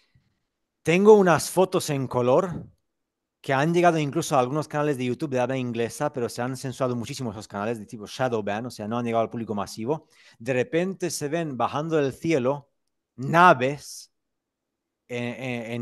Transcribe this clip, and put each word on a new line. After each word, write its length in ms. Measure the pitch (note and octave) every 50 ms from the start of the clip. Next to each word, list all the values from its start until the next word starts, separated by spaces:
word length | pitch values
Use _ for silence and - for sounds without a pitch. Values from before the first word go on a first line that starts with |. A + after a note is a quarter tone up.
| _ _ _ _ _ _ _ _ _ _ _ _ _ _ _ _ -
Tengo 300 | D#3 E3 F#3 G3+ G#3+ G#3+
unas 360 | G#3 F#3+ F3 D#3 C3+ - -
fotos 400 | - F3 F#3+ F#3+ - E3 - -
en 180 | D3 C3+ C3
color 580 | A#2+ - B2 A#2+ B2 C3 E3+ F#3+ F3+ D#3 F#2+ F2 - _ _ _ _ _ _ _ _ _ _ _ _ _ _
que 120 | - - C3+
han 200 | C3 D3 E3 E3+
llegado 240 | F3 F3 F3 D#3+
incluso 380 | D#3+ D3+ C#3 B2+ E3 D3+ - D#3
a 40 | C3+
algunos 280 | B2 B2 D3 D#3 C#3+
canales 300 | - - D3 D3 D3+ C#3+
de 80 | B2 B2+
YouTube 260 | B2 A#2+ - D#3+ D3
de 80 | B2+ B2
habla 180 | B2 B2 C3+
inglesa, 560 | C3 B2 B2 A2+ A#2 A#2 A2 - - D3 D3 -
pero 160 | C3 A#2+ A2
se 120 | - - A#2+
han 120 | B2+ C3
censurado 400 | B2+ - C3+ B2 - C3+ B2+ B2
muchísimo 360 | A#2+ A2 - - - C3 A2+
esos 160 | G2 A2 G2
canales 320 | - - G2+ G2+ A2+ A#2+ A2
de 60 | G2+
tipo 180 | - B2+ G#2+ G2+
shadow 360 | - - - C3 B2+ A#2 A2 G2+
ban, 240 | G2+ G2+ G#2+ B2
o 40 | B2
sea, 160 | - - G#2+
no 100 | G#2+ A#2 A#2+
han 60 | A#2+
llegado 180 | A#2 A2+ A2+ A2+
al 60 | G#2
público 240 | - A#2+ A2 A2+ G#2+
masivo. 520 | G#2 F#2+ F#2+ - - A2 B2 D#3 D#3 _ _ _ _ - - - -
De 140 | A#2 C3+ B2+
repente 560 | B2+ A#2+ A#2+ - E3 F3+ F#3+ F#3 - F3+ D#3+
se 180 | - - D3
ven 300 | C#3 D3+ E3+ E3 D3+ C3
bajando 380 | A#2 A#2 G2+ A2+ C#3+ D#3 E3 D#3+
del 160 | D#3 C#3+ C3+ A#2+
cielo 560 | - - E3 D#3+ C3+ A#2+ C3 C#3+ D3 - _ _ _ _ _ _ _ _ _ _
naves 960 | A#2 C3 C#3 D3+ E3+ F3+ F3+ D#3+ A#2+ B2 C3+ D3 C#3 - - - - - _ _ _ _ _ _ _ _ _ _ _ _ _ _ _ _ _ _ _ _
en, 160 | - B2 A#2+ A#2+ A#2+ A#2+ A#2 C3
en, 280 | B2+ B2 A#2+ A2+ A2+ A#2+ A#2+